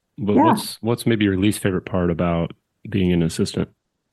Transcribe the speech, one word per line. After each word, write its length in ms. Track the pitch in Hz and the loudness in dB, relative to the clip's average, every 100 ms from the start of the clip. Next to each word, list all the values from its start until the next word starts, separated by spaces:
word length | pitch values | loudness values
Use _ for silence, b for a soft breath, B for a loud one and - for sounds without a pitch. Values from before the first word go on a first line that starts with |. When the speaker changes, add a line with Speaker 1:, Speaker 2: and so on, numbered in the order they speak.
| _ - | _ -8
Speaker 1:
but 180 | 101 104 | 0 4
Speaker 2:
Yeah. 80 | 320 | 4
Speaker 1:
what's, 360 | 214 - - | 2 -4 -8
what's 240 | 110 120 120 | -4 -2 0
maybe 200 | 110 104 | 2 2
your 120 | 95 | 2
least 220 | 104 101 | 0 0
favorite 260 | 104 90 - | -2 -2 -4
part 240 | 92 87 | -2 0
about 440 | 82 87 85 82 - _ _ 110 | 0 0 0 -2 -8 _ _ -6
being 220 | 101 90 | 0 2
an 100 | 87 | 2
assistant? 460 | 82 - 98 - 87 _ _ _ _ | 0 -2 -4 -4 -6 _ _ _ _